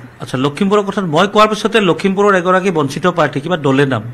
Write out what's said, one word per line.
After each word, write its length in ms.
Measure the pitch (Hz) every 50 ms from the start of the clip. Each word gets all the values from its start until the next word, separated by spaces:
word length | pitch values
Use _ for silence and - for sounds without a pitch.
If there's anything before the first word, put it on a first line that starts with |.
| - - - -
আচ্ছা, 160 | - - - 127
লখিমপুৰৰ 440 | 131 143 143 - 202 196 208 208
কথা 180 | 202 202 196 208
মই 240 | 196 170 143 160 196
কোৱাৰ 220 | 202 202 208 214 208
পিছতে 320 | 214 208 - 214 220 226
লখিমপুৰৰ 540 | 208 170 156 - - 196 190 190 202 208 196
এগৰাকী 360 | 185 170 185 185 185 175 202
বঞ্চিত 360 | 175 156 147 127 - 160 160
প্ৰাৰ্থী, 340 | 180 165 170 156 135 - 143
কিবা 160 | 139 165 180
দলে 300 | 165 139 143 131 135 143
নাম 160 | 139 131 110 107 117